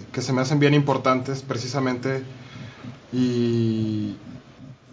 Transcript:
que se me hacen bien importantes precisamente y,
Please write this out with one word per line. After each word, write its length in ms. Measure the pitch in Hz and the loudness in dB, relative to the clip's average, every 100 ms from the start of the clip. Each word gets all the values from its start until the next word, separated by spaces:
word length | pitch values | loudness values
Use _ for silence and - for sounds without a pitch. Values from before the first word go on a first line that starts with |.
| - | -8
que 80 | - | -6
se 100 | 120 | -2
me 80 | 131 | 0
hacen 180 | 127 147 | 2 4
bien 140 | 143 | 6
importantes 680 | 147 143 131 131 131 123 139 | 6 4 2 4 2 0 -6
precisamente 840 | - 123 127 139 127 120 135 135 131 - - - - - - - - | -4 -6 -4 -2 -2 -2 -2 -4 -6 -14 -16 -16 -16 -16 -16 -16 -6
y, 1040 | 123 127 120 120 117 113 110 110 107 104 - - - - - - - - | 0 2 2 2 4 2 2 0 0 -4 -6 -14 -18 -18 -20 -20 -20 -20